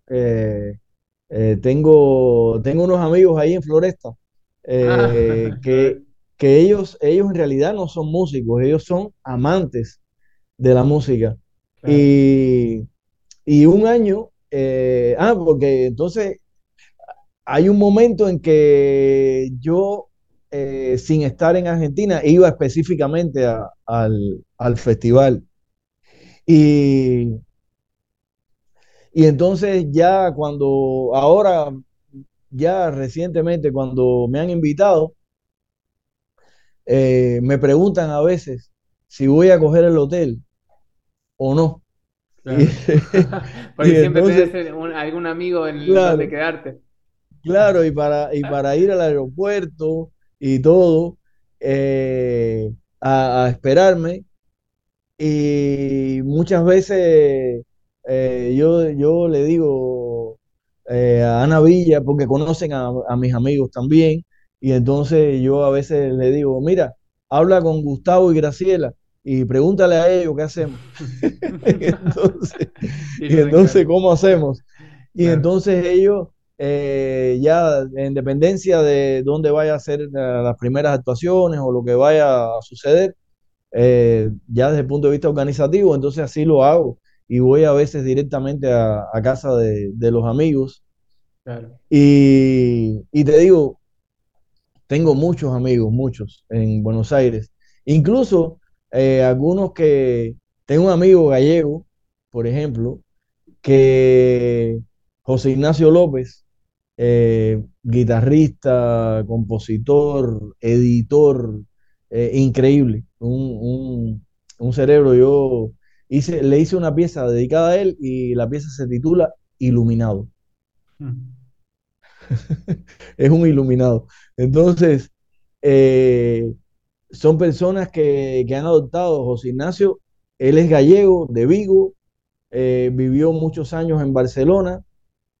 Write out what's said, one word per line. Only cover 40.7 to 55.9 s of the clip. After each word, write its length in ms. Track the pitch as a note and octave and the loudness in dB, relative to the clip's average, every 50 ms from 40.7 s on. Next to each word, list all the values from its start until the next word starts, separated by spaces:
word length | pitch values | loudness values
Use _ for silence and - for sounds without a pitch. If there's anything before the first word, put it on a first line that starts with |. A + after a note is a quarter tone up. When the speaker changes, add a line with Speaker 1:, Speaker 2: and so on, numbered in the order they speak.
| _ _ _ _ _ _ _ _ _ _ _ _ _ - | _ _ _ _ _ _ _ _ _ _ _ _ _ -8
Speaker 1:
o 180 | C3+ C3 C3+ | -4 -2 0
no. 280 | D#3 E3 D#3 - - _ _ _ _ _ _ _ _ _ _ _ _ _ | 0 0 -2 -4 -8 _ _ _ _ _ _ _ _ _ _ _ _ _
Speaker 2:
Claro. 240 | C3 C3 D3 C#3+ - - - - - D#3 | -4 2 2 2 2 2 -2 -2 0 0
Speaker 1:
Y, 80 | D3+ | 0
<laughs> 20 | - - | 0 2
Speaker 2:
<laughs> 640 | - F#3+ F3 - - F#3+ - - - - - - - | 0 0 0 0 -2 -8 -12 -14 -16 -18 -20 -18 -8
Porque 200 | - D3+ E3+ E3 | 0 2 4 4
Speaker 1:
y 0 | |
Speaker 2:
siempre 260 | D#3 D3+ C#3+ D3 D#3+ | 4 4 2 2 2
Speaker 1:
entonces, 300 | F#3 G3 F3 F#3 F3 E3+ | 2 4 4 2 2 0
Speaker 2:
tenés 200 | F3 F3+ E3+ D#3+ D#3 | -2 -6 -10 -10 -10
un, 180 | D#3+ D#3+ E3 E3 | -10 -10 -10 -8
algún 320 | D#3 D3+ D#3 D#3+ F3 E3+ E3 | -8 -8 -8 -8 -8 -8 -8
amigo 400 | E3 E3 F3+ F3+ F3 E3+ D#3+ D#3+ | -8 -8 -6 -6 -4 -4 -4 -6
en 120 | - D3 D3 | -8 -6 -2
Speaker 1:
claro, 200 | F3+ F#3+ F#3+ F#3 | 0 2 2 2
Speaker 2:
donde 260 | F3 E3 D#3 D3+ D3+ | 2 0 -2 -2 -4
quedarte. 500 | D3+ D3 D#3 E3 D#3+ D#3 - - C3 - _ _ _ _ _ _ _ _ _ _ _ _ | -6 -6 -6 -6 -8 -10 -14 -16 -18 -18 _ _ _ _ _ _ _ _ _ _ _ _
Speaker 1:
claro, 440 | - D#3 F3+ G3 G#3+ G3+ F#3+ F3 E3 | -8 -2 2 2 4 4 4 2 2
y 60 | D#3+ | 0
para, 420 | C#3+ D3 D3+ D3 D3 D3 D3 C#3 D3 | 0 -2 -2 -2 -2 -2 -4 -4 -6
y 100 | D3 C#3+ | -6 -6
para 300 | C#3 C#3+ C#3+ C3 C3+ C#3 | -4 -6 -4 -4 -2 0
ir 160 | D#3 F3+ G3+ | 0 0 0
al 100 | G3 F3+ | 0 0
aeropuerto 1080 | E3+ D#3 D3 C#3+ C3+ C3 C3 D#3 F#3+ G3+ G#3 G3+ F3+ D#3+ E3 D#3+ D#3+ D#3 D#3+ D#3+ E3 D#3+ _ _ _ _ _ _ | 0 0 -2 -2 -4 -6 -8 -6 -6 -4 -4 -4 -6 -8 -10 -8 -6 -6 -6 -6 -8 -12 _ _ _ _ _ _
y 200 | C#3+ C3+ C3+ C3 | -4 -2 -2 2
todo, 560 | C3 D3+ E3+ F#3 F#3 F3 D#3+ D#3+ E3+ E3+ E3+ _ _ _ _ _ _ _ _ _ | 2 4 4 4 4 4 2 0 -2 -4 -8 _ _ _ _ _ _ _ _ _
eh, 1120 | - C#3+ C3+ C#3 C3+ C#3 C3+ C3+ C3+ C3 C3 B2+ B2+ B2 A#2+ A#2+ A#2 A2+ A2+ A2 A2 G#2+ A2+ - _ _ _ _ | -6 -4 -4 -2 -2 -2 -2 -2 -4 -4 -4 -4 -4 -4 -2 -2 -2 -4 -4 -6 -6 -8 -10 -14 _ _ _ _
a, 460 | - C3 C3+ C3+ C3+ B2+ B2 B2+ B2+ | -4 -2 0 0 0 0 -2 0 -2
a 40 | B2 | -2
esperarme. 760 | B2 - - C3+ C3+ E3+ F#3+ G3 F#3 E3+ E3 E3 F3+ F#3+ G3 _ _ _ _ _ _ _ _ _ _ _ _ _ _ _ _ _ _ - | -2 -4 -2 0 2 4 4 4 2 0 -2 -6 -8 -10 -14 _ _ _ _ _ _ _ _ _ _ _ _ _ _ _ _ _ _ -6
Y 1040 | D3+ D3+ D3+ D3+ D3 D3 D3 C#3+ C#3+ C#3 C#3 C#3 C#3 C3+ | -4 -4 -2 -2 -2 -2 -2 -2 -2 -2 -2 -4 -4 -4